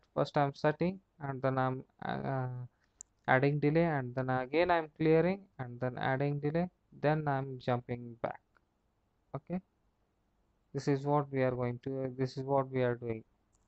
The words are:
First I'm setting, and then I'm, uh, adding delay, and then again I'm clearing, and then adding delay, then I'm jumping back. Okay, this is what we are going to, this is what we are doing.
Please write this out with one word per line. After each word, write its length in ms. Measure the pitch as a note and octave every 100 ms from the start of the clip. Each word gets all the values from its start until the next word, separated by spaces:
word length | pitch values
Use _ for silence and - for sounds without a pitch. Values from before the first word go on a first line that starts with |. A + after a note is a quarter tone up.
| _
First 220 | D3 C#3+ D3+
I'm 180 | C#3+
setting, 460 | - D3+ D3+ E3+ F#3+ _ _
and 220 | C#3 C3
then 160 | C3 C3
I'm, 260 | C3 C3 - _
uh, 440 | - C3 C3+ C3+ B2+ B2 B2 _ _ _ - _ -
adding 320 | C3 C#3+ D3
delay, 260 | D3 D#3+
and 300 | E3+ C#3+ B2
then 160 | B2 C3
again 400 | B2+ B2+ D3+ F3+
I'm 180 | E3+ D#3 -
clearing, 440 | D#3+ D#3+ E3+ G3 F#3+ -
and 200 | B2 A#2+
then 180 | B2+ A2+
adding 400 | B2+ C3 C#3+ C#3+
delay, 300 | D3 E3 F3+ _ _ C#3
then 260 | D3 D#3 D3+
I'm 320 | C3+ C3+ B2+
jumping 580 | - B2 B2 A#2+ A#2+ A2+
back. 180 | - - _ _ _ _ _ _ _ _ _
Okay, 260 | C#3 - F3+ - _ _ _ _ _ _ _ _ _ _
this 140 | C#3 C#3
is 160 | C#3
what 300 | C#3+ D3 C#3
we 100 | C3+
are 100 | B2+
going 280 | B2 B2 B2
to, 300 | C3+ C3+ C3 B2+
this 200 | C3 C#3
is 80 |
what 260 | C3+ C#3 C3
we 120 | C3
are 120 | B2
doing. 300 | A#2+ A#2+ A2+ - _ _ _